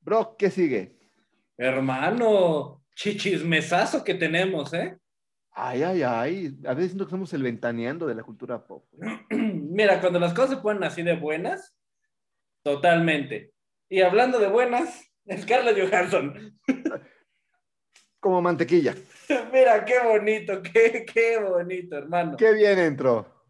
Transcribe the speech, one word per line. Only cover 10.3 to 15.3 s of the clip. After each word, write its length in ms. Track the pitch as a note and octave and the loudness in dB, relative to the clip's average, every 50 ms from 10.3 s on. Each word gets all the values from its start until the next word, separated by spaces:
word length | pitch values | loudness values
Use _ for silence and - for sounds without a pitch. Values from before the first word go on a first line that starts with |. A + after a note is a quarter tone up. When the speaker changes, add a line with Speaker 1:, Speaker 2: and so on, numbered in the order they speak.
| E3+ | 2
Speaker 2:
cosas 160 | G3+ B3+ C4 | 0 0 0
se 60 | C4+ - | 0 -2
ponen 260 | - G#3 G#3 G3+ F#3 | -2 -4 -2 -2 -4
así 180 | D3+ - F3 E3 | -6 -6 -4 -2
de 140 | F3 - | -2 -2
buenas, 600 | - C#3+ D3+ D#3 D#3+ F3+ A#3 F#4+ F#4+ F#4+ - _ _ _ _ _ _ _ _ _ _ _ _ _ _ _ _ _ _ _ | -2 -2 -6 -6 -4 -4 -6 -6 -8 -10 -20 _ _ _ _ _ _ _ _ _ _ _ _ _ _ _ _ _ _ _
totalmente. 880 | D3 C#3+ C#3 C#3 F3 E3+ E3+ E3 E3 D#3 D3 C#3 - A2 G#2 - _ _ _ _ _ _ _ _ _ | -4 -4 2 4 4 4 4 4 2 0 0 -2 -6 -8 -10 -12 _ _ _ _ _ _ _ _ _
Y 120 | F#3 F#3+ | 2 4
hablando 380 | F#3 F3+ F#3 G#3+ B3 B3+ B3+ A#3+ | 4 4 6 4 2 4 2 0
de 100 | G#3 G3 | 0 2
buenas, 640 | G3 A#3 B3+ A#3+ A#3+ A#3+ E4 - - - - _ _ _ _ G#3 | 2 2 2 2 0 -2 -2 -4 -8 -16 -20 _ _ _ _ -12